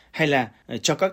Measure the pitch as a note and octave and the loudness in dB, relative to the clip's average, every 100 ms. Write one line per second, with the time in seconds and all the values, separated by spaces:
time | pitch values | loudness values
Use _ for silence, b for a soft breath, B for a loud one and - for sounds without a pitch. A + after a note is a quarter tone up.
0 | B - D#3 C#3 A#2 b - A#2+ - D3+ | B -2 2 2 0 b -12 -4 -2 0
1 | F#3+ | 0